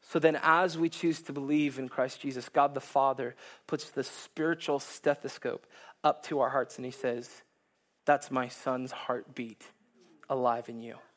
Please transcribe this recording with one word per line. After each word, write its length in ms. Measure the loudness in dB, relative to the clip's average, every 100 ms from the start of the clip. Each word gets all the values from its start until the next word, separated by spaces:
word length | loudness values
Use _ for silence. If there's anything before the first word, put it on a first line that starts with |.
So 180 | -2 4
then 220 | 4 4
as 340 | 4 6 4 2
we 120 | -2
choose 340 | 2 0 0
to 100 | -6
believe 460 | -6 0 2 2 -2
in 100 | -6
Christ 320 | -2 -2 -2
Jesus, 280 | -6 -6 -2
God 260 | 4 4
the 60 | 2
Father 560 | 0 2 4 2 -4 -8 -20 -20 -8
puts 220 | -6 -4
the 120 | -6
spiritual 800 | -6 -8 -12 -2 0 0 0 -2
stethoscope 840 | -2 -2 0 0 -4 -6 -6 -6 _ -20 -20 0
up 220 | 2 2
to 160 | -2 0
our 100 | 2
hearts 280 | 2 -2 -6
and 60 |
he 60 | -10
says, 520 | -4 -4 -4 -8 -18 _ _ _ _ _ _ 2
"That's 240 | 2 2
my 180 | -2 -2
son's 420 | -6 -4 -2 -4
heartbeat 720 | -10 -4 -4 -4 -10 -10 -10 -20 _ _ _ _ _ -4
alive 400 | 2 2 2 -2
in 120 | -10
you." 180 | -12 -14 -20